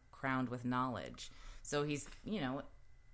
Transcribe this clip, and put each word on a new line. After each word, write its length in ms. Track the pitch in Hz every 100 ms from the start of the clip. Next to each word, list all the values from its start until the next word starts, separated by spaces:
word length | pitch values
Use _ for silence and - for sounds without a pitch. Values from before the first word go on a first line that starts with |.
| -
crowned 380 | - 135 131 123
with 160 | 123 120
knowledge." 640 | 123 131 110 64 - - - - -
So 180 | - 147
he's, 220 | 147 147 - -
you 180 | - 214
know, 200 | 135 139 - - - - -